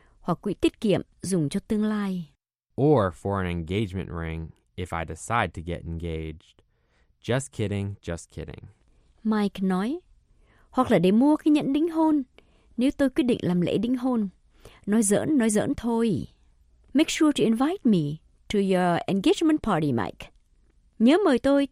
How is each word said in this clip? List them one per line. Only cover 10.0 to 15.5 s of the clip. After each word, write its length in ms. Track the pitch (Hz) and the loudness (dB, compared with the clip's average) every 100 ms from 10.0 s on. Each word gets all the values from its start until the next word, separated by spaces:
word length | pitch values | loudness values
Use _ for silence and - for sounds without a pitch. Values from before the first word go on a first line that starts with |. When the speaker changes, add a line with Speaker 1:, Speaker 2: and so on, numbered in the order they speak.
| - _ _ _ _ _ _ | -12 _ _ _ _ _ _
Speaker 1:
"Hoặc 200 | - 254 | -2 2
là 80 | 214 | 4
để 120 | 180 | 4
mua 260 | 214 277 302 | 4 4 4
cái 160 | - | 4
nhẫn 200 | 294 269 | 2 2
đính 160 | 285 339 | 0 0
hôn, 340 | 320 320 302 254 _ _ _ _ - | 2 2 2 -2 _ _ _ _ -2
nếu 140 | 254 | -2
tôi 200 | - 277 | 2 0
quyết 140 | - | 2
định 140 | 254 233 | 0 0
làm 180 | - 180 | 0 0
lễ 180 | 170 - | 2 0
đính 180 | 226 254 | 0 -2
hôn." 320 | 247 240 202 - _ _ - - - | 0 -2 -2 -8 _ _ -20 -14 -2
Nói 160 | 214 | 0
giỡn, 360 | 202 202 98 302 | 2 2 2 2
nói 120 | 226 | 2